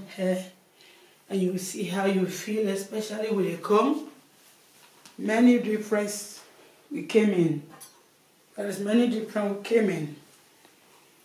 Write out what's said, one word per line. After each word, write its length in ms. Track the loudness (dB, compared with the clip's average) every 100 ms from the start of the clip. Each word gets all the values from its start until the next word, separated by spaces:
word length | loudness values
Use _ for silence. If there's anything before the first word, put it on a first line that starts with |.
| -8 -4
hair, 300 | -2 -2 -6 -16 _ _ -20 -20 -20 _ -6
and 140 | 0
you 120 | 0
will 40 | -2
see 280 | -6 -6 -4
how 200 | 0 0
you 220 | 2 0
feel, 400 | -4 -4 -2 -2
especially 640 | -2 -6 -8 -6 -6 -2
with 200 | 0 0
a 60 | -2
comb. 520 | 2 4 4 0 -6 -16 _ _ _ _ _ _ -20 _ -20 -8
Many 400 | -2 6 6 6
difference 840 | 2 -4 -2 -2 -2 -6 -12 -18 -20 -20 -20 _ -12
we 100 | -10 0
came 240 | 4 4
in. 320 | 4 2 0 -8 -18 -20 _ _ _ _ _ _ -10
There 120 | -8
is 120 | -4
many 280 | 0 2 2
different 500 | 0 -4 -4 -2 -4
we 60 |
came 260 | 0 2 2
in. 260 | 0 -6 -10 -20 -20 _ _ _ _ _ _ _ _